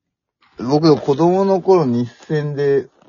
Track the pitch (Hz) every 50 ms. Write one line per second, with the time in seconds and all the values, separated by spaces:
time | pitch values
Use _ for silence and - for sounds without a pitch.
0 | _ _ _ _ _ _ _ _ _ _ _ - 107 123 147 151 165 160 143 -
1 | - 147 139 135 165 175 185 190 196 196 190 185 - 185 190 175 151 127 120 120
2 | 123 117 - - - - 160 151 147 147 143 139 143 139 139 135 127 - _ _
3 | _